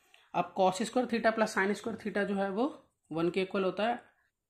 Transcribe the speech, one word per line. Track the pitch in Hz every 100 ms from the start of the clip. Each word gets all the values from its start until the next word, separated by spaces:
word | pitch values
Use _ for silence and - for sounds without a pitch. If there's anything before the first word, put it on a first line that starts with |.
| _ - _
अब | - 180
cos | - 190 185
square | 214 254 240
theta | 233 226
plus | 220 214 208
sin | 196
square | 202 233 220
theta | 214 202
जो | 196
है | 196 196
वो | 196 285 - _ _ _
वन | 156 170
के | 190
इक्वल | 185 202
होता | 190 180 220
है। | 240 - _ _ _